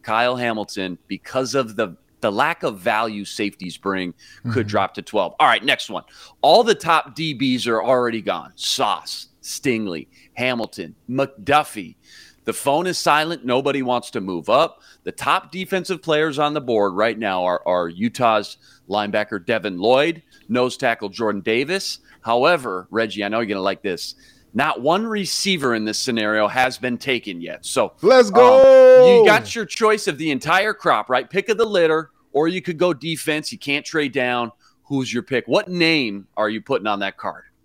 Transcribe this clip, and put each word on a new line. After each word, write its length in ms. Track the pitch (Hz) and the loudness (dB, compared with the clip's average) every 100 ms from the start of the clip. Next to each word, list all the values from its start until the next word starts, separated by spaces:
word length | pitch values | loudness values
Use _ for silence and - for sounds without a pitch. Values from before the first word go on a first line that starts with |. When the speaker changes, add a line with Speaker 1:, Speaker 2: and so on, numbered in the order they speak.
Speaker 1:
Kyle 320 | - 110 123 127 | -2 0 0 0
Hamilton, 640 | 120 110 101 - 92 87 _ | -4 -4 -6 -8 -8 -10 _
because 480 | 95 - 131 131 135 | -12 -6 -6 -2 -2
of 200 | 117 104 | -4 -4
the, 220 | 104 85 _ _ | -6 -6 _ _
the 120 | 113 | -2
lack 300 | 101 143 170 | 0 -2 -2
of 160 | 156 101 | -6 -4
value 480 | 92 107 113 104 98 | -2 -2 -2 -6 -10
safeties 500 | - 104 - 90 - | -6 -6 -6 -14 -8
bring, 380 | 98 95 90 - - - | -6 -4 -6 -10 -20 -12
could 80 | 123 | -4
Speaker 2:
Mm-hmm. 160 | 117 104 | -4 0
Speaker 1:
drop 260 | 104 95 | 0 -2
to 80 | - | -4
twelve. 320 | - 107 87 - | -6 -2 -2 2
All 80 | 147 | 4
right, 160 | 113 135 | 4 0
next 240 | 131 - | -2 -4
one. 140 | 90 _ - - _ | -10 _ -20 -20 _
All 200 | 135 190 | 4 6
the 120 | 233 208 | 4 0
top 400 | 165 160 - 123 | 2 0 0 -8
D 200 | 160 143 | -6 -2
Bs 300 | 135 127 113 | -2 0 0
are 180 | 110 | 0
already 380 | 117 127 120 113 | 2 2 2 -2
gone. 320 | 98 87 71 - | -4 -4 -6 -10
Sauce, 760 | - - 113 85 - - - _ | -6 -2 -2 -2 -6 -16 -16 _
Stingley, 640 | - - 139 113 104 82 65 _ _ - | -14 -6 -4 -2 -4 -8 -12 _ _ -6
Hamilton, 580 | 127 120 104 - 82 - - | -4 -4 -6 -10 -14 -14 -8
McDuffie. 840 | 131 139 - 101 143 151 107 87 - _ - - _ | -4 -4 -6 0 0 0 -10 -14 -18 _ -20 -20 _
The 100 | - | -8
phone 340 | 107 139 147 185 | -4 -2 -2 -2
is 100 | 170 | -4
silent. 480 | 170 147 156 160 123 | 0 0 0 -6 -2
Nobody 380 | 123 139 139 | 0 0 -2
wants 260 | 127 123 - | -2 -2 -4
to 100 | 120 | -8
move 280 | 95 87 78 | -6 -6 2
up. 320 | 127 160 - _ _ | 2 2 -4 _ _
The 80 | - | -14
top 400 | - 131 180 - | -6 -2 -2 -4
defensive 500 | 185 185 190 175 165 | -12 -6 -6 -4 -8
players 380 | 165 151 160 139 | -2 0 0 0
on 160 | 147 151 | -2 -2
the 60 | |
board 320 | 127 110 101 90 | -2 0 0 2
right 220 | 110 107 | 0 0
now 260 | 110 92 90 | -2 0 0
are, 160 | 90 - | -2 0
are 200 | 90 85 | -2 -2
Utah's 680 | 87 117 - 120 107 101 - _ _ _ | -4 -6 0 2 2 -2 -16 _ _ _
linebacker 540 | 101 104 104 104 104 85 | -4 -2 -2 -4 -8 -4
Devin 320 | 113 107 87 | -4 -4 -2
Lloyd, 460 | 104 131 160 165 _ _ - | 2 2 2 -4 _ _ -4
nose 260 | 120 127 - | -2 -2 0
tackle 340 | 127 117 104 | -2 -2 -6
Jordan 320 | 98 110 101 | -4 -4 -2
Davis. 580 | 101 113 139 190 - - _ _ | -2 -2 -2 -6 -8 -14 _ _
However, 680 | 110 120 147 170 127 92 92 | -2 0 2 0 -2 -10 -6
Reggie, 340 | 107 113 98 | -4 -4 -4
I 40 | 101 | -4
know 120 | 110 | -4
you're 60 | 113 | -2
gonna 140 | 98 | -2
like 200 | 95 98 | -4 -4
this. 320 | 101 87 - - - _ _ | -6 -6 -10 -16 -20 _ _
Not 280 | 107 147 117 | -4 -4 -2
one 240 | 131 180 226 | 0 0 -2
receiver 680 | 214 185 - 196 180 139 113 | -6 -4 -4 -2 0 0 -2
in 100 | 107 | -2
this 140 | 107 | -4
scenario 480 | - 113 107 107 104 | -4 -2 0 0 0
has 300 | 120 127 127 | 2 0 -2
been 200 | 123 120 | -6 -6
taken 440 | - 123 107 87 | -4 -4 -6 -12
yet. 220 | 85 - - | -12 -14 -6
So 280 | 135 104 _ | -2 -2 _
Speaker 2:
Let's 260 | 185 262 214 | 4 6 6
Speaker 1:
um, 40 | |
Speaker 2:
go. 840 | 190 494 523 539 523 508 508 508 480 | 6 8 10 10 10 10 10 10 8
Speaker 1:
you 60 | 214 | 8
got 300 | 214 214 233 | 4 2 -8
your 100 | 214 | -8
choice 420 | - 220 214 202 | 0 0 0 -2
of 100 | 139 | -4
the 120 | 156 | -4
entire 420 | 135 151 185 208 | -4 0 0 0
crop, 360 | 208 170 117 107 | -2 0 0 2
right? 200 | 127 127 | -2 0
Pick 180 | 190 196 | -6 -2
of 100 | 208 | 0
the 80 | 220 | 0
litter, 440 | 196 160 160 160 _ _ | 2 2 2 -4 _ _
or 140 | 139 165 | 0 0
you 140 | 180 | -2
could 160 | 175 156 | -6 0
go 140 | 180 | 0
defense. 600 | 147 165 160 - 156 147 | 0 -6 -6 -2 -4 -6
You 80 | 226 | -12
can't 260 | - 143 147 | -6 -6 -4
trade 260 | 160 143 | -4 -2
down. 400 | 135 123 123 117 _ _ _ _ | -2 -2 -2 -4 _ _ _ _
Who's 280 | 139 120 | -6 -4
your 100 | 117 | -6
pick? 240 | - 127 113 | -4 -6 0
What 220 | 156 190 | -2 -2
name 580 | 175 165 160 120 101 95 - | -2 0 0 -2 -8 -12 -4
are 140 | 107 | -4
you 100 | 110 | -4
putting 280 | - 135 107 | -4 -4 -2
on 120 | 101 | -4
that 180 | 98 - | -4 -6
card? 260 | 101 - _ _ | -10 -10 _ _